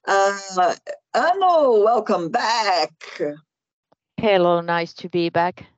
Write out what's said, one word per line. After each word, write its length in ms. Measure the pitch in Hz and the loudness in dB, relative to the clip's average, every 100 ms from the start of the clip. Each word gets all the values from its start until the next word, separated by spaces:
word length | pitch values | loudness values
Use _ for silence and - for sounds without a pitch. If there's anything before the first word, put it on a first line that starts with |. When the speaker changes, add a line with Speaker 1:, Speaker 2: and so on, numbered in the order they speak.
| - | -2
Speaker 1:
Uh, 320 | 196 196 202 190 185 180 - - - _ | 2 2 -2 -6 0 0 -2 -10 -16 _
Anu, 680 | 233 302 370 370 330 277 220 | -2 0 2 2 4 4 4
welcome 460 | 214 233 220 190 165 | 4 2 0 -2 -2
back. 640 | 240 247 233 208 175 156 _ - - 151 151 _ _ _ _ _ _ _ - | -4 -2 -2 0 -2 -2 _ -16 -8 -8 -8 _ _ _ _ _ _ _ -4
Speaker 2:
Hello, 420 | 226 196 175 170 | 2 4 4 0
nice 320 | 170 170 170 - | 0 -4 -4 -12
to 120 | 180 | -6
be 220 | 175 170 | -4 -2
back. 360 | 170 175 - - | 0 -2 -4 -18